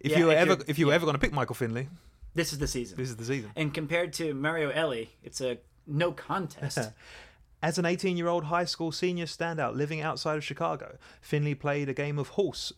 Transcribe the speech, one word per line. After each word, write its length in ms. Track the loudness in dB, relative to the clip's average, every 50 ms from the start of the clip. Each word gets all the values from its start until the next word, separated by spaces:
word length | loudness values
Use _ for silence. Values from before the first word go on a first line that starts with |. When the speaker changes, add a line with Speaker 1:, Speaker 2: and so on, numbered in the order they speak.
Speaker 1:
if 120 | -2 2 6
Speaker 2:
Yeah, 60 | 6
Speaker 1:
you 80 | 8
were 60 | 8 8
Speaker 2:
if 60 | 8
Speaker 1:
ever, 120 | 8 6 6
Speaker 2:
you're, 120 | 4 2 0
Speaker 1:
if 100 | 2 4
you 80 | 6
were 60 | 6 6
Speaker 2:
yeah. 40 |
Speaker 1:
ever 100 | 6 4
gonna 120 | 2 2 2
pick 140 | 2 0 2
Michael 220 | 0 -2 -2 -2
Finley, 320 | -2 -2 -2 -2 -2 -6 -6 -10 -16 -20 -20 -20 -20 -18 -8 -2
Speaker 2:
This 180 | -2 -2 -2 -2
is 60 | -2
the 60 | -2 -2
season. 280 | -2 -2 -4 -4 -4
Speaker 1:
this 140 | -6 -6 -6
is 60 | -6
the 80 | -6 -4
season. 260 | -2 -2 -2 -4 -6 -4
Speaker 2:
And 160 | -2 -2 -2 -2
compared 380 | -2 -4 0 0 0 0 0 -2
to 200 | -4 -2 -2 -2
Mario 360 | 0 0 0 0 2 0 0
Elie, 400 | 2 2 2 2 0 -2 -4 -8 -10 _ -18
it's 160 | -14 -8 -4
a 180 | -2 -2 -2 -4 -8 _ _ _ _
no 240 | -4 0 2 2 2 0
contest. 680 | -2 -6 -4 -2 -2 -2 -4 -8 -6 -6 -4 -2 -2
Speaker 1:
<laughs> 120 | -4 -4 -6 -12 -20 -20 -20 -20 -20 -20 -20 _ _ _ _ _ -2
As 140 | 0 0
an 80 | 2 2
eighteen-year-old 600 | 0 0 0 0 0 0 0 0 0 0 0 0
high 200 | 0 0 0 0
school 260 | 0 -2 -2 -4 -4
senior 360 | -2 0 -2 0 0 -2 -4
standout 480 | -6 -4 -4 -4 -4 -2 0 -2 0 0
living 240 | 0 -2 -2 -2 -2
outside 380 | -2 -4 -4 -2 -2 -2 -2 -2
of 60 | -2
Chicago, 520 | -6 -6 -2 -2 -2 -2 -4 -8 -12 -16 -20 -20 -20 -20 -20
Finley 340 | -8 -2 0 0 2 0 -2
played 360 | -2 0 0 0 0 0 -2
a 20 | -2
game 260 | -2 -2 -2 -2 -2
of 100 | -4 -4
horse 440 | -4 -2 -2 -2 -2 -6 -8 -8 -6